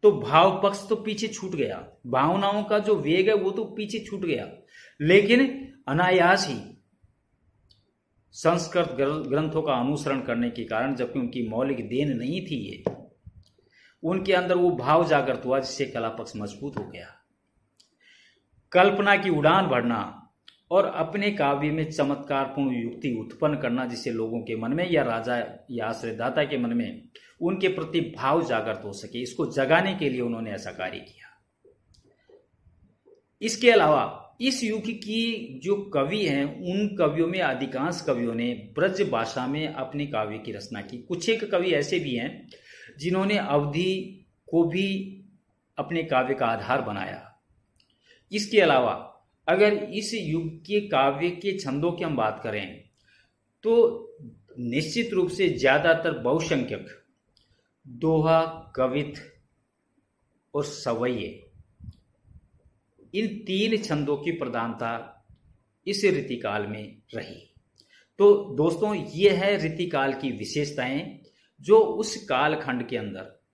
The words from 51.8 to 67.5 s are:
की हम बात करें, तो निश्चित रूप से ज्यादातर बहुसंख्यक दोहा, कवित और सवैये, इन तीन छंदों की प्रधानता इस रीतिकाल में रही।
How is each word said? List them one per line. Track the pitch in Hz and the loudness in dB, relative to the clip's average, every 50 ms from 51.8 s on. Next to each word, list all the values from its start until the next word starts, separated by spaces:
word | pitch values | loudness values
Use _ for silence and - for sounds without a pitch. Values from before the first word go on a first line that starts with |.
| 151 175 170 | 0 -2 -2
की | - 190 | -2 -4
हम | 165 147 | -4 -2
बात | 123 110 110 110 - - | 0 0 -2 -2 -4 -6
करें, | 117 104 104 98 92 - - - _ _ _ _ _ _ _ _ _ _ _ _ _ _ _ _ | -6 -6 -6 -6 -8 -12 -18 -20 _ _ _ _ _ _ _ _ _ _ _ _ _ _ _ _
तो | 220 226 233 233 233 233 - - - - - - 117 - - _ _ - 123 | 2 6 6 6 4 4 -2 -12 -16 -20 -20 -20 -20 -20 -20 _ _ -12 -8
निश्चित | 123 117 117 143 160 - - 233 226 233 202 | -6 -2 -2 -2 -2 -2 -2 -2 -2 0 0
रूप | 185 180 175 | 0 0 0
से | - - 190 170 | 0 0 0 0
ज्यादातर | 139 - - 135 131 151 - 165 165 160 - 170 151 123 | 2 4 4 4 4 6 6 4 2 4 2 -2 -4 -2
बहुसंख्यक | 110 123 139 165 160 - 165 139 120 - - 95 - - - - _ _ _ _ _ _ _ _ _ _ _ _ _ _ _ _ _ 135 | 0 0 0 0 0 0 0 -2 0 -4 -6 -10 -10 -14 -20 -20 _ _ _ _ _ _ _ _ _ _ _ _ _ _ _ _ _ -20
दोहा, | 123 120 139 160 160 160 156 160 160 160 165 165 - - - - _ | -12 -2 0 2 2 4 4 6 4 4 4 2 -4 -10 -16 -14 _
कवित | - 131 131 127 147 147 147 - - - - _ _ _ _ _ _ _ _ _ _ _ _ _ _ _ _ _ _ _ _ _ _ _ _ _ | -2 0 0 0 -2 -4 -4 -8 -14 -18 -20 _ _ _ _ _ _ _ _ _ _ _ _ _ _ _ _ _ _ _ _ _ _ _ _ _
और | 143 147 | -4 -4
सवैये, | - - - - 127 117 113 120 127 123 113 92 82 80 - - - _ - - _ _ _ - - - _ _ _ _ _ _ _ - - _ _ _ _ _ _ _ _ _ _ _ _ - - - | -4 -6 -8 -4 -4 -2 -2 -2 -2 -2 -2 -6 -8 -10 -14 -20 -20 _ -20 -20 _ _ _ -18 -18 -18 _ _ _ _ _ _ _ -20 -20 _ _ _ _ _ _ _ _ _ _ _ _ -20 -8 -4
इन | 190 220 | -2 -2
तीन | 220 - - - - 190 190 208 220 226 208 - | -2 -4 -8 -6 -4 0 0 2 2 2 0 0
छंदों | - 165 147 147 139 147 | -2 -2 -2 0 0 -2
की | 139 147 170 | -2 -2 -4
प्रधानता | 165 - 143 123 117 117 113 117 113 113 120 117 117 113 117 - - _ _ _ - _ _ _ _ _ _ _ _ _ _ | -4 -2 -4 -4 -2 -2 -2 -4 -4 -4 -4 -4 -4 -6 -8 -12 -20 _ _ _ -20 _ _ _ _ _ _ _ _ _ _
इस | - 202 - - | -6 -4 2 4
रीतिकाल | 196 160 143 123 - 123 117 - 110 101 104 104 | 4 4 2 -2 -4 -6 -4 -4 -4 -2 -2 -4
में | 101 107 110 107 - - - _ _ - | -4 -8 -10 -12 -14 -16 -20 _ _ -12
रही। | 113 - - 110 117 - _ | -12 -12 -12 -16 -20 -20 _